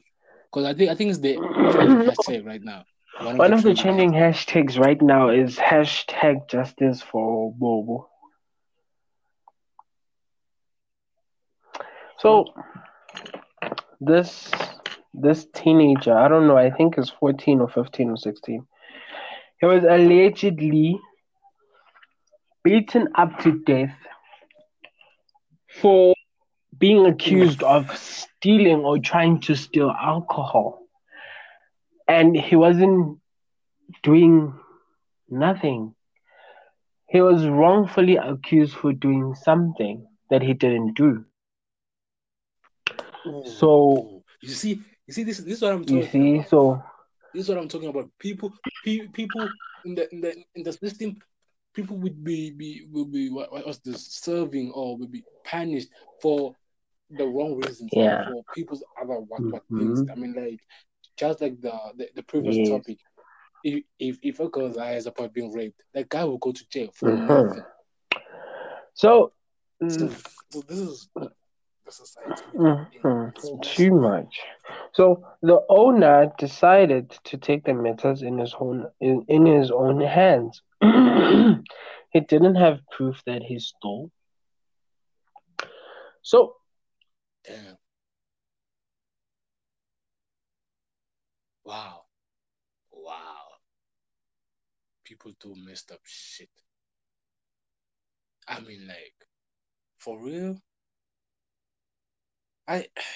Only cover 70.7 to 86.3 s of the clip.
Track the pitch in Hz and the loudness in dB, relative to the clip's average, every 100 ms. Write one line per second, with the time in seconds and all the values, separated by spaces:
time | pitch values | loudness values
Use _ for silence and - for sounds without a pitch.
70.7 | 180 185 135 - - 165 _ _ _ _ | -12 -12 -14 -18 -18 -18 _ _ _ _
71.7 | _ _ - - - - - - 262 160 | _ _ -20 -20 -20 -16 -16 -12 -2 0
72.7 | 143 156 _ 139 120 117 - 147 135 - | 0 -8 _ -4 -4 -6 -14 -16 -14 -10
73.7 | - 185 180 117 101 - - - - - | 0 2 4 2 -2 -8 -18 -20 -20 -20
74.7 | - - - 185 180 - - 165 170 - | -20 -10 2 2 2 -4 -6 2 2 6
75.7 | 196 240 240 156 143 147 - 139 - 175 | 4 6 4 6 6 4 -2 -10 0 4
76.7 | 190 185 131 127 - - 139 - 147 151 | 6 4 0 -4 -18 -18 -12 -6 -4 -4
77.7 | 127 117 113 139 135 123 123 120 - 131 | -4 -4 -4 -4 -4 -6 -8 -8 -8 -8
78.7 | 123 120 - 131 131 110 156 165 147 131 | -8 -12 -6 -2 -2 0 4 6 4 2
79.7 | 123 131 139 151 160 185 135 117 - _ | -2 -2 -2 -2 2 2 2 -2 -14 _
80.7 | - 214 233 247 240 - 202 226 185 - | 0 4 4 4 2 2 4 4 2 -2
81.7 | - - - _ 165 151 151 180 180 175 | -20 -20 -20 _ -2 2 2 4 4 2
82.7 | 143 - - 131 135 - 123 120 123 - | 0 -8 -8 -8 -8 -10 -12 -10 -14 -14
83.7 | - 104 104 160 _ _ _ _ _ _ | -16 -14 -12 -16 _ _ _ _ _ _
84.7 | _ _ _ _ _ _ _ _ - - | _ _ _ _ _ _ _ _ -18 -18
85.7 | - - - - _ - | -18 -20 -20 -20 _ 0